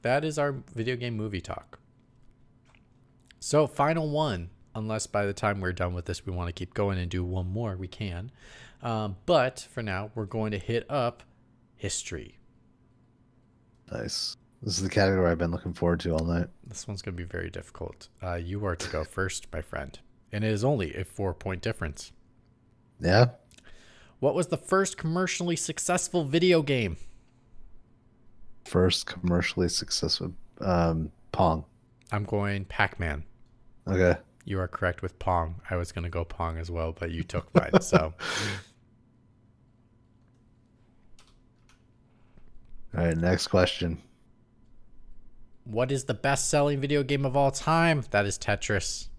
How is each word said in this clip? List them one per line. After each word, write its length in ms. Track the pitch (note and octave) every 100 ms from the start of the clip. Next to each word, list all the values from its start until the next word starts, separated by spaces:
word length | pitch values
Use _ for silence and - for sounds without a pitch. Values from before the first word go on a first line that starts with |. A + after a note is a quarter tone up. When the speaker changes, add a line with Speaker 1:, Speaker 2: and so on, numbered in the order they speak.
Speaker 1:
That 200 | B2 C3+
is 140 | D#3 D3+
our 140 | C#3+ C3+ - A#2+
video 200 | A2+ B2+
game 220 | A#2+ A2+
movie 240 | G#2+ G2
talk. 380 | - - - - _ _ _ _ - _ - _ _ _ _ _ _ _ _ -
So, 280 | - D3 D3
final 420 | - D3 E3 D#3
one. 400 | D3 D#3 F#2+ E2+ - - A2
Unless 320 | A2 A2 -
by 180 | G#2 G2+
the 80 |
time 260 | G2 G#2+ G2+
we're 140 | F#2
done 220 | F2 F2+ F2+
with 100 | E2+
this, 180 | F2
we 80 | -
wanna 200 | F2+ F2
keep 240 | - F2+ -
going 240 | G2+ F#2
and 100 | F2+
do 140 | F#2
one 240 | F2+ F#2 F2+
more, 280 | G2 A#2 F#2
we 120 | F#2
can. 440 | - G#2 F2 A2+ - - - - -
Um, 320 | B2+ A2 G#2+ F#2 -
but 420 | E3 B2+ - -
for 100 | -
now, 300 | A2 F#2 G#2
we're 120 | A#2 G#2
going 260 | A2+ G#2+
to 80 | G2+
hit 260 | - A#2 -
up 360 | D3 A#2+ - - _ _ _ _ _
history. 600 | F#2+ - - D#2+ - - - _ _ _ _ _ _ _ _ _ _ _ _ _ -
Speaker 2:
Nice. 460 | - A2 - - - _ _
This 160 | G#2 F#2
is 60 |
the 60 | F#2+
category 420 | G#2 G2 F#2+ F2
I've 80 | E2
been 100 | E2+
looking 240 | E2+ F#2+
forward 260 | E2+ F2 E2+
to 120 | F#2
all 120 | D#2 E2
night. 220 | E2+ F2 -
Speaker 1:
This 240 | - - -
one's 140 | G2
gonna 160 | - F2
be 60 |
very 260 | E2+ F2 F2
difficult. 580 | F2 F2 - - - - _
Uh, 140 | F#2 F2
you 280 | E2+ G2+ G#2
are 80 | E2+
to 140 | -
go 120 | E2
<laughs> 60 | D2+
first, 380 | - F#2+ - -
my 100 | E2
friend. 360 | - - - - - _ _
And 120 | G#2
it 80 | A2
is 120 | G#2
only 300 | B2 C#3+ E2+
a 100 | -
four-point 600 | F#2 - G2 E2+ F#2+ F#2
difference. 480 | - - D#2+ D2 - - - _ _ _ _ _ _ _
Speaker 2:
Yeah? 300 | D#2+ G2+ B2 - _ - - - - - - _
Speaker 1:
What 160 | C3+ E3+
was 120 | F3
the 100 | D#3+
first 380 | - F#3+ F#3+ -
commercially 580 | D#3+ E3+ F#3 - F3 E3
successful 680 | - D#3 - F3+ - F3+
video 380 | C#3+ D#3+ F3+ E3+
game? 360 | C#3+ C3 G#2 D2+ - - - _ _ - - - - - _ _ - - - - -
Speaker 2:
First 400 | F#2 F2+ - -
commercially 640 | - F2+ F2 F2+ - F2
successful, 640 | - - - - - F2+ F2 - -
um, 500 | G2 F2 E2+ E2 D#2 - -
Pong. 340 | - F2+ D#2+ - _ _ _ _
Speaker 1:
I'm 140 | G#2 G#2
going 400 | G#2 G2+ G2+ G2
Pac-Man. 580 | - G2+ - E2+ D2 - - - - - - -
Speaker 2:
Okay. 320 | F#2 F2+ F2 - _
Speaker 1:
You 160 | - F#2+
are 80 | F#2
correct 340 | - F#2 E2+
with 180 | F2+ -
Pong. 360 | - F2 E2 F2 -
I 60 | F2+
was 160 | E2+
gonna 180 | - E2+
go 140 | E2+ E2
Pong 320 | - E2 E2
as 140 | E2+
well, 220 | E2+ D#2+ E2
but 140 | E2+
you 100 | E2
took 320 | E2 F2 -
mine, 260 | - - -
so. 320 | - E2 D#2+ E2
<laughs> 40 | - - G#2 G2+ - _ _ _ _ _ _ _ _ _ _ _ _ _ _ _ _ _ _ _ _ _ _ _ - - - - - _ - - _ _ _ _ - - - - - - - D#2+
Speaker 2:
All 60 | E2+
right, 100 | D#2+
next 300 | F2 F#2 -
question. 540 | F#2+ F2+ - F2 E2 - _ - - _ _ - - - - - - - - - - -
Speaker 1:
What 260 | G#2+ B2+
is 140 | C3+ -
the 80 |
best-selling 680 | A#2 C#3 C#3 - D3+ C#3+ C#3
video 240 | C#3 D3
game 220 | C3+ C#3+ C#3
of 100 | C3+
all 160 | C#3
time? 520 | C3+ - E3 E3 D3+ B2
That 140 | G2+ G2+
is 140 | -
Tetris. 680 | - G2+ - G2+ - - -